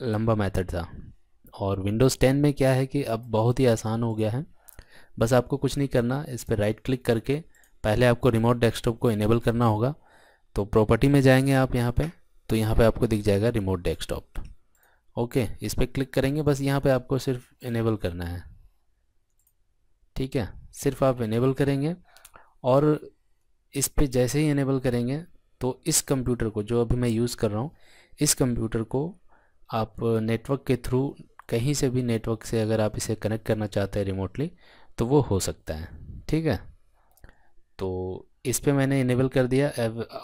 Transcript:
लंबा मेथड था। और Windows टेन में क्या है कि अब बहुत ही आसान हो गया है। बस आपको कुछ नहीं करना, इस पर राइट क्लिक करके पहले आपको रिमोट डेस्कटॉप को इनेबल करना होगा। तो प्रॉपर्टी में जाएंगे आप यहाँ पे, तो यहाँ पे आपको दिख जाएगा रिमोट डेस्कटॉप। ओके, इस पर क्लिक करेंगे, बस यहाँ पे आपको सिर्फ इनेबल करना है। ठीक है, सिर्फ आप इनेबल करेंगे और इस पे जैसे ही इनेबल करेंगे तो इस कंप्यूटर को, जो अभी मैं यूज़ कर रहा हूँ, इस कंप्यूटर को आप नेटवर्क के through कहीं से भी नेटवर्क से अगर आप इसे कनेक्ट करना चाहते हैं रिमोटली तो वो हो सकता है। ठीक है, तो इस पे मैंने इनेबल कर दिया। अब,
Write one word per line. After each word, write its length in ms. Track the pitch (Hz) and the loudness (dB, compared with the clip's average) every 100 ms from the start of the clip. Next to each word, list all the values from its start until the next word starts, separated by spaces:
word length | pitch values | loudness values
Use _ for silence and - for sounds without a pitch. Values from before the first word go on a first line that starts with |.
लंबा 320 | 127 107 113 | -2 0 0
मेथड 360 | 107 98 98 92 | 0 0 -2 -4
था। 200 | 90 85 - - - _ _ - | -6 -8 -12 -18 -20 _ _ -18
और 260 | - 98 98 | -6 -4 -2
Windows 360 | 101 110 131 - | 0 4 2 4
टेन 160 | 127 139 | 2 4
में 160 | 147 | 2
क्या 200 | 139 135 | 2 2
है 140 | 131 135 | 2 0
कि 160 | 143 | -2
अब 200 | 117 113 123 | -2 -4 -2
बहुत 280 | 107 117 123 | 2 2 4
ही 40 | 127 | 4
आसान 360 | 113 110 113 | 2 0 -2
हो 120 | 117 | -2
गया 160 | 107 107 | -2 -2
है। 140 | 123 - - - - - - - - | -2 -6 -14 -20 -20 -20 -20 -10 -2
बस 140 | 117 | 2
आपको 240 | 123 - 139 | 2 2 -2
कुछ 200 | 135 143 | -2 -2
नहीं 100 | 139 | 0
करना, 360 | 127 120 135 151 | 0 0 -2 -6
इस 160 | 120 | -8
पर 140 | - 107 | -4 0
राइट 200 | 104 110 | 0 -2
क्लिक 240 | - 127 | -2 -2
करके 300 | - 113 - 147 - _ _ - | 0 0 0 -4 -6 _ _ -4
पहले 220 | 107 110 123 | 0 4 4
आपको 220 | 117 - | 4 2
रिमोट 280 | 110 117 120 | 4 4 4
डेस्कटॉप 420 | 117 - 123 113 | 2 2 -4 0
को 120 | 123 | 0
इनेबल 280 | 107 107 117 | 2 2 2
करना 260 | 120 117 | 2 2
होगा। 300 | 117 107 123 156 _ - _ _ _ - | 2 2 0 -4 _ -20 _ _ _ -6
तो 80 | |
प्रॉपर्टी 440 | 101 113 107 117 139 | 0 2 4 4 4
में 120 | 143 | 6
जाएंगे 300 | 131 131 135 | 6 6 4
आप 200 | 135 131 | 2 2
यहाँ 180 | 123 120 | 0 0
पे, 180 | 127 156 - _ - - | 0 -4 -6 _ -14 -2
तो 80 | 110 | 0
यहाँ 180 | 110 113 | 2 4
पे 80 | |
आपको 220 | 113 - 113 | 4 4 0
दिख 160 | 110 | 0
जाएगा 260 | 101 98 117 | 2 2 2
रिमोट 340 | 113 95 90 | 0 -2 -2
डेस्कटॉप। 600 | 85 78 - - - - - - _ _ _ _ _ - | -2 -4 -6 -10 -10 -12 -12 -14 _ _ _ _ _ -6
ओके, 300 | 120 139 107 - | -2 0 -2 -4
इस 120 | - | -4
पर 120 | - 127 | -2 0
क्लिक 260 | 135 135 | -2 -2
करेंगे, 300 | 135 135 151 | 0 0 0
बस 180 | 147 139 | 0 0
यहाँ 200 | 139 139 | 0 2
पे 100 | 143 | 2
आपको 280 | 127 - 131 | 0 0 -4
सिर्फ 460 | - 123 - _ | -2 -6 -8 _
इनेबल 320 | 127 117 113 107 | -6 -2 0 0
करना 280 | 90 87 | -4 -4
है। 180 | 85 90 - - - _ _ _ _ _ _ _ _ _ _ _ _ _ _ - | -6 -8 -12 -20 -20 _ _ _ _ _ _ _ _ _ _ _ _ _ _ -6
ठीक 200 | 131 139 | -4 -4
है, 120 | 92 - - | -4 -10 -18
सिर्फ 280 | - 143 127 | -6 -4 2
आप 160 | 135 123 | 2 2
इनेबल 300 | 110 113 135 | 0 0 2
करेंगे 420 | 131 139 139 151 175 - - - - _ _ | 2 0 0 -2 -6 -12 -20 -20 -20 _ _
और 360 | 127 135 151 151 - _ _ _ _ _ _ | 2 4 4 2 -4 _ _ _ _ _ _
इस 140 | 139 135 | -6 -2
पे 180 | - 143 | 2 2
जैसे 340 | 123 123 143 | 2 2 2
ही 100 | 156 | 2
इनेबल 280 | 143 135 135 | 2 0 0
करेंगे 440 | 127 120 120 147 175 - _ - | 0 -2 -2 -6 -10 -20 _ -6
तो 200 | 123 - 165 | -6 -4 -2
इस 140 | - | -2
कंप्यूटर 460 | - 135 123 120 113 | 0 -2 -2 -2 -2
को, 140 | 107 | -4
जो 180 | 104 117 | -2 0
अभी 160 | 117 120 | 0 0
मैं 120 | 120 | 0
यूज़ 280 | 110 120 - | 0 -2 -2
कर 140 | 110 | -2
रहा 100 | 104 | -2
हूँ, 100 | 143 - - - _ - | -6 -10 -20 -20 _ -4
इस 140 | 147 | 0
कंप्यूटर 480 | - 131 120 113 113 | 0 0 0 -2 -4
को 200 | 113 131 165 - - _ _ _ - | -4 -4 -6 -10 -20 _ _ _ -8
आप 220 | 113 110 - | -4 -4 -4
नेटवर्क 640 | 113 113 110 113 - 139 - | -2 0 0 -2 -2 -4 -2
के 100 | 123 | -4
through 320 | - 127 139 - - - - | -2 -2 -2 -8 -20 -20 -6
कहीं 240 | 117 131 | -2 -2
से 140 | 139 135 | 0 0
भी 120 | 127 | 0
नेटवर्क 420 | 123 113 117 113 | 0 -2 -2 -6
से 160 | - 113 | -4 -2
अगर 200 | 107 110 | 0 0
आप 160 | 107 107 | 0 -2
इसे 180 | - | -6
कनेक्ट 320 | 107 104 113 - | -4 -4 -4 -2
करना 200 | 110 107 | -2 -2
चाहते 320 | 101 98 104 | -4 -4 -4
हैं 80 | 98 | -4
रिमोटली 440 | 95 95 - 165 - - - - - | -4 -6 -6 -8 -8 -20 -20 -14 -6
तो 80 | 117 | 0
वो 140 | 143 | 2
हो 180 | - 95 | 2 0
सकता 340 | - - - | -2 -8 -10
है। 140 | 80 82 - - - - | -10 -12 -16 -16 -14 -4
ठीक 160 | 156 160 | -2 0
है, 100 | 107 - - _ _ _ _ - - - - - - | -2 -6 -20 _ _ _ _ -20 -20 -20 -20 -20 -10
तो 500 | 95 92 92 92 - _ | -6 -6 -8 -10 -14 _
इस 160 | 127 117 | -4 -2
पे 120 | 147 | 2
मैंने 280 | 139 135 139 | 2 2 2
इनेबल 280 | 123 123 131 | 2 2 2
कर 180 | 135 123 | 0 2
दिया। 220 | 131 143 123 | 2 0 0
अब, 200 | 113 113 107 - | -4 -4 -10 -6